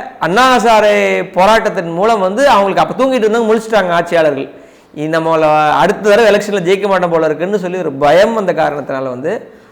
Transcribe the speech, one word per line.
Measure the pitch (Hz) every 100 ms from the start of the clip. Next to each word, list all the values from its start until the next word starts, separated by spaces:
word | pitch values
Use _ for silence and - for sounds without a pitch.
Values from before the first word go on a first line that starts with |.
| - -
அண்ணா | 160 196 262 247
ஹசாரே | 220 220 208 208 196 190 180
போராட்டத்தின் | - 196 220 202 180 170
மூலம் | 165 214 226
வந்து | 185 208 277
அவங்களுக்கு | 214 196 175
அப்ப | 160 180 262
தூங்கிட்டு | 262
இருந்தவங்க | 214 226 226
முழிச்சிட்டாங்க | 226 220 220 185
ஆட்சியாளர்கள். | 170 170 170 156 135 139 - - - _ -
"இ-, |
நம்மள | 151 160 160 160 156 151 151
அடுத்த | 143 170 190 208
தடவை | 208 220 202
எலெக்ஷன்ல | 208 202
ஜெயிக்க | 170 196 196
மாட்டோம் | 190 180
போல | 165 160
இருக்குன்னு" | 147 180 208
சொல்லி | 180 185
ஒரு | 160
பயம் | 135 143 165 220
வந்த | 226 190
காரணத்தினால | 160 151 147 135 135
வந்து | 131 123 151 208 - - -